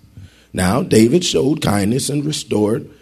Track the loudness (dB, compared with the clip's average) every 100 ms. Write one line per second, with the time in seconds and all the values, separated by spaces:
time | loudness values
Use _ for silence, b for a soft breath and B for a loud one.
0 | -20 B B B B -4 -2 -2 2 4
1 | 6 4 0 0 0 0 0 0 0 -2
2 | -2 -4 -4 -6 -4 -2 0 -2 -6 B